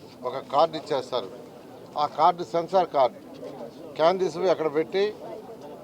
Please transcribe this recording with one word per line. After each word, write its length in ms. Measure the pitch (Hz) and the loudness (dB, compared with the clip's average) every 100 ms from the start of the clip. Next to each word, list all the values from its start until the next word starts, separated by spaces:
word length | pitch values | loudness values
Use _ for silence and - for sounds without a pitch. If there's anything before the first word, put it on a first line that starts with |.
| - - | -20 -10
ఒక 140 | 127 127 | -8 -6
కార్డు 400 | 127 131 165 156 | 0 4 4 2
ఇచ్చేస్తారు. 520 | - 143 120 123 95 - - - - - - 143 | -4 -4 -2 -4 -4 -10 -16 -18 -18 -18 -10 -2
ఆ 80 | 147 | -2
కార్డు 380 | - 160 175 | 4 4 2
సెన్సార్ 440 | 160 170 165 190 170 | -2 -2 2 2 2
కార్డు, 300 | 147 127 - - - - - - - - | 4 2 2 -14 -16 -14 -12 -14 -14 -12
క్యాన్ 260 | - 160 190 | 2 4 4
తీసుకుపోయి 320 | 180 156 185 | 0 0 2
అక్కడ 220 | 147 156 | 2 2
పెట్టి 420 | 143 160 190 208 208 - - - - - - | 0 0 0 -2 -2 -12 -14 -14 -16 -16 -14